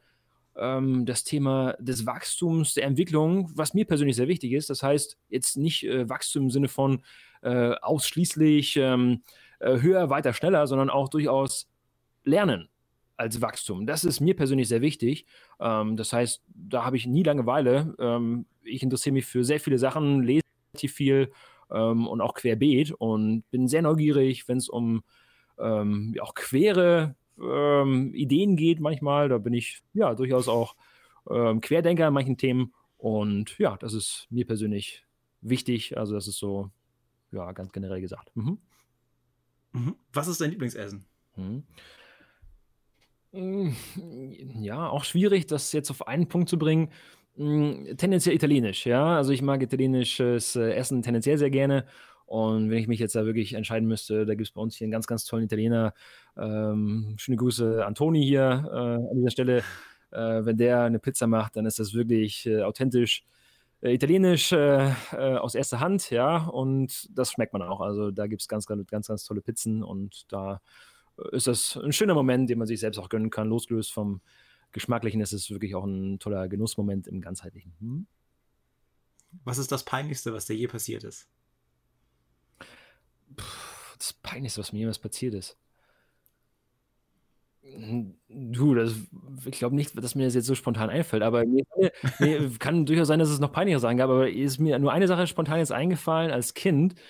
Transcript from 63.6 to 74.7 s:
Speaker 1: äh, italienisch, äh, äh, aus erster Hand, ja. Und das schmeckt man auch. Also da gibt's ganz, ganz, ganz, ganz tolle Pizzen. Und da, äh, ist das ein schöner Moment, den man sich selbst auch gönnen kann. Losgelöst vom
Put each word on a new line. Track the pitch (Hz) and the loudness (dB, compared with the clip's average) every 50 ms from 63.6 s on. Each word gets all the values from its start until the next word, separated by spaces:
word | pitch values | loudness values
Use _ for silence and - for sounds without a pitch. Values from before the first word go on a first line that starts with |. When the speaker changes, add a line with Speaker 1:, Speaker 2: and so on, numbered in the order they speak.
| _ _ _ _ | _ _ _ _
Speaker 1:
äh, | - 123 123 | 0 0 0
italienisch, | 113 143 143 175 190 190 180 175 147 - - | 2 4 4 4 6 6 6 4 4 2 2
äh, | 180 151 143 143 139 135 135 135 131 113 - - | 4 4 6 6 6 6 4 2 0 -2 -6 -10
äh, | - - 135 135 127 | -6 -2 0 0 0
aus | 120 - 120 - | 0 -2 -2 -2
erster | 117 143 - 127 120 | -2 -2 -2 -2 -2
Hand, | 147 180 202 185 - - | 0 0 0 0 -2 0
ja. | 120 117 127 151 170 165 160 | 0 2 2 2 2 0 0
Und | 165 - 131 131 131 135 135 131 123 - - - - - | -2 -4 -2 -2 0 0 0 0 -2 -4 -10 -12 -8 -4
das | 131 127 - | -2 -2 -2
schmeckt | - - 110 - - | 0 -2 -4 -2 -2
man | 98 87 | -6 -6
auch. | 87 98 98 | -4 -4 -4
Also | 95 104 104 104 104 101 | -4 -4 -2 -2 -4 -4
da | 95 104 104 | -4 -4 -6
gibt's | 104 107 - - | -6 -6 -8 -8
ganz, | - 110 107 - | -6 -6 -6 -6
ganz, | - 107 104 98 | -6 -6 -8 -6
ganz, | - 107 107 107 | -6 -8 -8 -6
ganz | - 107 101 - | -6 -8 -8 -6
tolle | - 107 104 | -8 -8 -8
Pizzen. | - - 110 - - 113 110 110 101 | -6 -6 -8 -6 -4 -4 -4 -4 -4
Und | - 95 98 98 104 - - - - | -6 -8 -8 -8 -10 -12 -18 -16 -12
da, | - 98 95 98 98 92 _ _ _ - - - _ _ _ _ _ | -10 -8 -6 -8 -8 -10 _ _ _ -20 -20 -20 _ _ _ _ _
äh, | - - - - | -14 -12 -6 -4
ist | - - | -2 0
das | 135 240 - - - - | 0 0 0 -2 -6 -6
ein | 143 - 147 143 | -6 -4 -2 0
schöner | - 214 202 170 | 2 2 4 4
Moment, | 147 131 131 123 127 131 120 | 4 4 4 2 2 2 0
den | 120 | 0
man | 117 113 | -2 -2
sich | 107 117 104 | -2 -4 -2
selbst | 113 110 98 104 | -4 -4 -6 -6
auch | 90 - | -8 -4
gönnen | - 110 110 110 | -2 -2 -2 -2
kann. | - 110 110 110 | -2 -2 -2 -2
Losgelöst | 110 117 - - 120 110 107 - | -2 -2 -2 -2 -4 -4 -4 -6
vom | - 110 104 101 98 92 _ _ _ _ _ _ _ _ _ _ | -6 -6 -4 -4 -6 -8 _ _ _ _ _ _ _ _ _ _